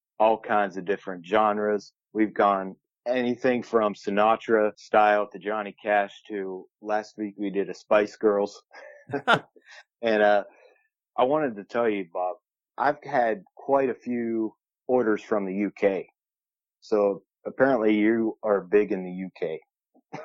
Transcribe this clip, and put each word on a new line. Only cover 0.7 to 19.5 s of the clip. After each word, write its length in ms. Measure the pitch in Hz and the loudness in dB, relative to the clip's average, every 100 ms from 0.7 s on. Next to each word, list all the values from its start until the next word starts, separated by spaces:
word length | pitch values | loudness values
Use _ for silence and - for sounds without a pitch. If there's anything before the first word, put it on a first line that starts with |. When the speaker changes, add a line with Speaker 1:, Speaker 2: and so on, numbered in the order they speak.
| 92 | -4
Speaker 1:
of 80 | |
different 420 | 90 98 - 90 82 | -4 -4 -6 -12 -2
genres. 680 | 107 107 107 104 104 - _ _ | 2 2 0 -2 -2 -6 _ _
We've 220 | 107 107 | -2 -2
gone 420 | 87 101 98 95 - _ _ 120 | 2 2 2 -4 -14 _ _ -6
anything 560 | 127 120 120 131 123 | -2 -2 0 0 -2
from 320 | - 117 107 | 0 0 0
Sinatra 840 | 98 - 101 110 110 - 110 107 - | -2 -4 2 2 2 2 2 2 -2
style 500 | - 107 107 104 101 | 0 4 4 4 0
to 60 | 92 | -6
Johnny 360 | 98 107 101 - | -6 -6 -8 -8
Cash 400 | 107 104 101 - - | 0 0 0 -6 -10
to 380 | 104 95 92 87 _ | -8 -8 -10 -14 _
last 320 | 104 107 104 - | -4 -4 -6 -10
week 160 | 104 101 | -10 -6
we 140 | 101 | -4
did 180 | 95 87 | -4 -6
a 60 | |
Spice 400 | - _ 107 104 - | -10 _ 2 2 0
Girls. 460 | 110 101 101 - _ - - - - | 2 2 -2 -6 _ -20 -20 -20 -10
<laughs> 140 | 139 - | -6 0
Speaker 2:
<laughs> 160 | 202 - _ _ - _ _ | 0 -2 _ _ -20 _ _
Speaker 1:
And, 220 | 117 107 | 0 2
uh, 220 | 104 104 95 _ - _ _ _ _ - | 4 2 0 _ -20 _ _ _ _ 0
I 80 | |
wanted 320 | 127 156 143 104 | 0 2 -2 -6
to 80 | |
tell 240 | 95 120 117 | -6 -2 0
you, 180 | 101 85 | -2 -6
Bob, 240 | 92 90 87 _ _ _ - | -6 -6 -6 _ _ _ -4
I've 260 | 131 151 | -2 -2
had 400 | 143 143 117 104 - - | -4 -2 0 -4 -10 -14
quite 340 | - 139 135 | -2 0 0
a 40 | |
few 600 | 113 123 120 113 113 110 - _ _ - | -4 -8 -6 -4 -4 -6 -8 _ _ -2
orders 340 | 127 110 104 | 0 2 -2
from 240 | - 107 | -2 -4
the 80 | 95 | -2
U 200 | 98 98 - | -4 -4 0
K. 320 | 101 95 - _ _ _ _ _ _ _ | 0 0 -6 _ _ _ _ _ _ _
So 420 | - 107 101 98 _ _ | -4 0 0 -2 _ _
apparently 520 | 107 - 135 127 110 107 | -14 -2 0 2 2 4
you 420 | 107 113 110 - | 2 2 -2 -4
are 160 | 107 98 | -2 -2
big 320 | 90 104 101 | 2 2 2
in 100 | 98 | -4
the 80 | 90 | -6
U 180 | 92 92 - | -10 -10 -8
K. 220 | 80 | -8